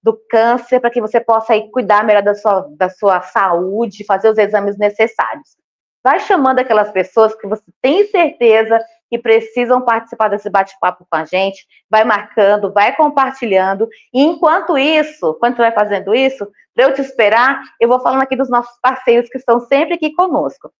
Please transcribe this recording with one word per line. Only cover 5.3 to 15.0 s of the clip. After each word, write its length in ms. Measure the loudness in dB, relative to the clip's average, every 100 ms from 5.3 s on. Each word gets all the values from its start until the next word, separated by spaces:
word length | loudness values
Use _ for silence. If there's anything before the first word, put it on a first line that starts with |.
| -6 _ _ _ _ _ _
Vai 160 | 0 0
chamando 380 | 0 0 2 0
aquelas 340 | 0 0 0
pessoas 420 | -4 -2 2 0
que 120 | 0 -10
você 160 | -10 _ _
tem 260 | 0 2 2
certeza 720 | 2 0 2 2 4 2 -2 -2 _ _
que 100 | -6
precisam 640 | 0 0 0 -6 0 0
participar 480 | 0 -2 -6 -4 -2
desse 220 | -2 -2
bate-papo 560 | -2 -2 -4 -6 -6 _
com 60 | -6
a 80 |
gente, 400 | -4 -4 -4 -6 _ _ _
vai 160 | 0
marcando, 680 | 2 -2 -4 0 2 2 0
vai 240 | 0 0
compartilhando. 920 | 2 0 2 -2 -4 -2 0 0 -2 -6 -6 _
E 80 | 0
enquanto 560 | 0 2 0 0 -2 -2
isso, 560 | 0 0